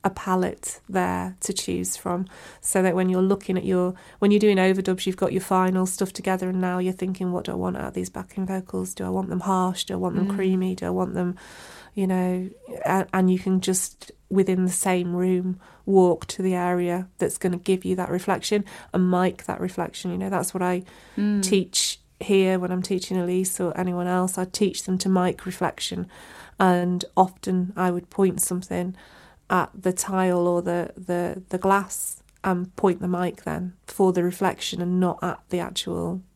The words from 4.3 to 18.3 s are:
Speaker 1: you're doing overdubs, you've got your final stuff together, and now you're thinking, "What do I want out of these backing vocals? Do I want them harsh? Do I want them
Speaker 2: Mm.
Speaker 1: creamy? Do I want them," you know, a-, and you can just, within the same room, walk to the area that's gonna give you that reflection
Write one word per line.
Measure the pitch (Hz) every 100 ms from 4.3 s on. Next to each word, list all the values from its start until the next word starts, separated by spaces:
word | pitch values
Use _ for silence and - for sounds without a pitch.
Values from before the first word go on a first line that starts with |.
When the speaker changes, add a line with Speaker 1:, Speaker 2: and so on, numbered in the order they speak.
Speaker 1:
you're | 208
doing | 214 196
overdubs, | 185 190 190 185 -
you've | 185
got | 190
your | 190
final | 185 185 185 185 185
stuff | - 190
together, | - - 185 185
and | 185
now | 185 180
you're | 185
thinking, | 185 185 185 180
"What | 180 -
do |
I | 180
want | - 180
out | -
of |
these | 180 185
backing | - 185 - 190
vocals? | 190 185 190 185
Do | - 185
I |
want | 185 190
them | 180
harsh? | 185 190 185 185 -
Do |
I | 185
want | 180 180
them | 196
Speaker 2:
Mm. | 196
Speaker 1:
creamy? | 190 185 185 185
Do | 175
I |
want | 185 185
them," | 180 180 185 - - - - -
you | - 190
know, | 185 180 185 185 - - - -
a-, | 190 -
and | 190 185
you | 185
can | 190 185
just, | 185 185 - - - - _
within | 196 190 185 185
the |
same | 175 190 180 175 175
room, | 185 185 185 185 - - -
walk | 190 180 160 -
to | -
the | 190 180
area | 180 180 175 175 185 -
that's | 190 -
gonna | 185 180
give | 190 185
you | 185 185
that | 175
reflection | 180 196